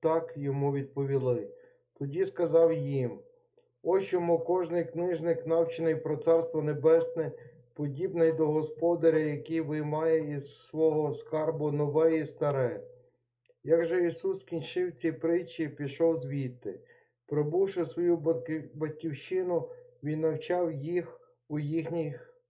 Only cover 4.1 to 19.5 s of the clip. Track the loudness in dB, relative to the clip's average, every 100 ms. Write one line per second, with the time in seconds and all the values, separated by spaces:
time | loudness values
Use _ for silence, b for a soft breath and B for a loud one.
4.1 | -2 2 2 2 0 0 -2 -2 -2 -2
5.1 | -2 0 -2 0 2 2 0 0 0 -2
6.1 | -2 4 4 4 -2 -2 2 6 6 4
7.1 | -2 -4 -6 B B _ -8 -6 -4 -4
8.1 | 2 2 4 2 2 -2 0 0 4 4
9.1 | 4 2 -4 -4 -4 -2 -4 -2 0 2
10.1 | 2 0 -6 -8 -16 -12 2 2 4 0
11.1 | -4 -4 -2 -2 0 -2 0 0 4 4
12.1 | 4 -2 -2 -2 2 0 -2 -12 -20 _
13.1 | _ _ _ _ _ 2 2 4 2 0
14.1 | 0 -4 -4 -6 -8 -6 -4 -4 -2 -4
15.1 | -2 0 0 0 -6 -6 -4 -8 2 2
16.1 | 2 -2 -4 -4 -6 -10 -10 b b b
17.1 | b _ -2 0 0 0 0 -4 0 2
18.1 | 2 2 -2 -2 -8 -8 -6 -6 -6 -8
19.1 | -8 -4 -2 0